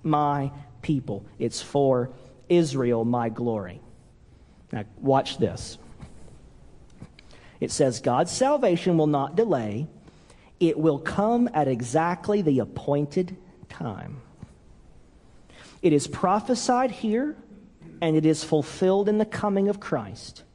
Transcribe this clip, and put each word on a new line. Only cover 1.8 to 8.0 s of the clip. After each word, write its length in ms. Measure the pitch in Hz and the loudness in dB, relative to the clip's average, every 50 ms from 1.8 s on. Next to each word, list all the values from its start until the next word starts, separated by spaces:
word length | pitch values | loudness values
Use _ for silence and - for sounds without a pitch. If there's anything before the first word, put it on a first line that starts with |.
| 139 135 131 123 120 123 - - - - - - - | 4 4 4 2 0 -4 -8 -16 -20 -20 -20 -20 -2
Israel, 560 | - 175 175 170 143 135 135 123 120 120 113 113 | 2 4 4 4 2 0 0 2 2 2 2 2
my 240 | 117 120 120 117 | 0 0 0 -2
glory." 540 | 117 110 113 120 120 113 107 95 90 87 - - - - - - - - _ - - - - - - - - - _ | -2 -4 -4 -4 -2 -2 -4 -6 -8 -12 -16 -18 -20 -20 -20 -20 -20 -20 _ -20 -20 -20 -20 -20 -20 -20 -20 -16 _
Now, 140 | - 113 104 - - - | -10 -10 -10 -10 -14 -2
watch 380 | - 135 131 139 135 - - - | 0 2 2 2 2 -2 -2 -2
this. 380 | 117 92 - - - - - - - - - - - - - - - - - - - - - - - - - - - - - - - - - - - - - - - - - - | -2 -2 -2 -6 -12 -14 -14 -18 -20 -20 -20 -20 -20 -20 -20 -20 -20 -20 -20 -20 -20 -20 -20 -20 -20 -20 -20 -20 -20 -20 -20 -20 -20 -20 -20 -20 -20 -20 -20 -20 -20 -20 -8 -8
It 100 | - - | -6 -4
says, 300 | - - 147 131 117 | 2 2 2 2 2
"God's 320 | - | 0